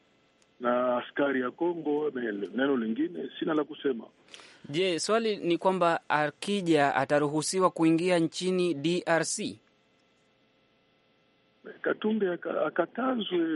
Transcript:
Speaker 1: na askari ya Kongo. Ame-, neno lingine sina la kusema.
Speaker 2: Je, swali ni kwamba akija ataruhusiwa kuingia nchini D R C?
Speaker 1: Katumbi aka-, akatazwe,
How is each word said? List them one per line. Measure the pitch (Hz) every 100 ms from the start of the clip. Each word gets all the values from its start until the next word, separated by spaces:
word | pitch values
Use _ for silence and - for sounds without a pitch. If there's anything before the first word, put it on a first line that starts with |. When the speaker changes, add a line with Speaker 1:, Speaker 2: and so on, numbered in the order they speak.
| _ _ _ _ _ -
Speaker 1:
na | 123 123 127 123
askari | - - 143 131
ya | 123
Kongo. | 120 170 170 151 147 151
Ame-, | 127 117 104 95 104
neno | 139 131
lingine | 110 113 156 - - -
sina | 339
la | 302
kusema. | 147 143 143 120 110 _ _ - - - -
Speaker 2:
Je, | 147 185 160
swali | - 220 226 208
ni | 170 170
kwamba | 190 190 175 165 -
akija | 147 151 - - 202 170 156 143 -
ataruhusiwa | 135 147 147 151 147 185 180
kuingia | 165 165 165 180 175
nchini | 165 - 180 185 175
D | 143 151 175 175
R | 165 160
C? | - 170 95 _ _ _ _ _ _ _ _ _ _ _ _ _ _ _ _ _ _ _ _ - -
Speaker 1:
Katumbi | - 151 214 220 190
aka-, | 170 170 - 156
akatazwe, | 156 170 - 262 254 190 180 165